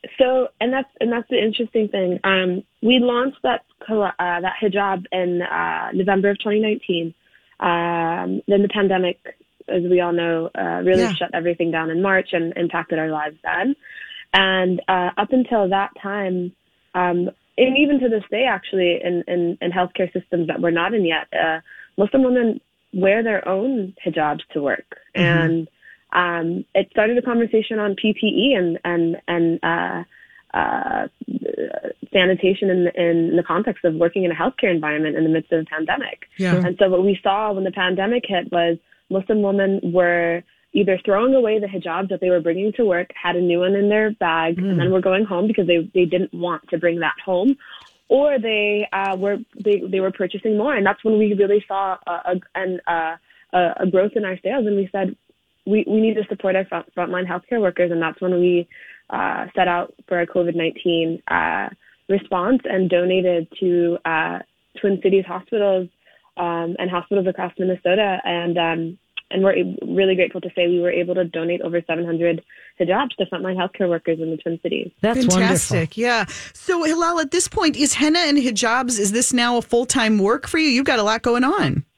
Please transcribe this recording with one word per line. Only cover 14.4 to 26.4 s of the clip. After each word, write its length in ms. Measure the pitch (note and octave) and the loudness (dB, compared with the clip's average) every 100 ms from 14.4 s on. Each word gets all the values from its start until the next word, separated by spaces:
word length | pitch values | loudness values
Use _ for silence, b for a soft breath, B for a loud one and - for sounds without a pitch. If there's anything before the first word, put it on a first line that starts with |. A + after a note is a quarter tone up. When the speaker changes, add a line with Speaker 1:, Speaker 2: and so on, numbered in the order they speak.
| F#3+ F#3+ F#3 F3+ - | 2 2 0 -2 0
Speaker 1:
uh, 220 | F#3 F3+ - | 0 0 -2
up 160 | G#3 | 0
until 360 | C4 A#3+ A3+ F#3+ | 0 2 2 2
that 240 | G3 G3 - | 0 -2 -6
time, 500 | G3 G#3 F#3+ F3+ F3+ _ _ _ _ F#3 | -8 -6 -4 -4 -4 _ _ _ _ -2
um, 340 | F3+ F3 F3+ - _ - | 0 0 -2 -6 _ 2
and 220 | B3+ C4+ | 2 4
even 220 | D4 C#4+ | 4 4
to 80 | B3 | 2
this 160 | A3 - | 0 -2
day, 160 | G#3+ | -2
actually, 560 | B3+ G3 - F#3+ F3 E3+ | 0 -2 -2 0 2 0
in, 200 | F3 F3 - | -2 -4 -2
in, 280 | F3 E3+ - | -2 -2 -2
in 80 | F3+ | -4
healthcare 420 | F3+ F3+ - F3+ | -2 -2 -2 -2
systems 360 | F#3 - F3 D#3+ | -4 -4 -2 -2
that 120 | - | 0
we're 120 | F3 | 0
not 220 | E3+ F3+ | 0 0
in 100 | A3 F3 | 0 0
yet, 220 | D#3+ - | -2 -4
uh, 280 | - E3 D#3+ B B B - | -2 -2 -2 B B B -2
Muslim 280 | G#3 C4+ | 2 4
women 360 | B3+ B3+ A#3 - _ _ _ | 4 4 2 -2 _ _ _
wear 300 | F#3+ F#3+ G#3+ | 0 2 2
their 240 | A3+ G3+ - | 2 -2 -2
own 460 | F#3+ B3 B3+ F#3 - | -2 -2 -2 -4 -6
hijabs 360 | F#3 E3 D3+ D3+ - | -6 -2 -2 -4 -6
to 80 | D#3 | -4
work. 380 | C#3+ - - - _ - | -2 -4 -6 -20 _ 0
Speaker 2:
Mm-hmm. 60 | |
Speaker 1:
And, 460 | F3 E3+ D#3+ E3 D#3+ b b b b | 2 4 2 0 -4 b b b b
um, 520 | F3 F3 E3+ | 0 0 -2